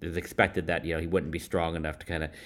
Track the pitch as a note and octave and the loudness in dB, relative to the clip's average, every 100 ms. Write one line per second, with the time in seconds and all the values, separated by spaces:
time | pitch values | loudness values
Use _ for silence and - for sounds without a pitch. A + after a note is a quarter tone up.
0 | E2+ E2+ - - F#2+ F#2+ E2 E2+ E2 E2 | -4 -4 0 4 4 2 0 0 0 -2
1 | E2 F2+ D2+ D#2+ - F#2 E2 E2 D#2 D2+ | 2 2 2 -4 -2 0 2 0 -2 -4
2 | - E2+ D#2 - | -4 -2 -2 -6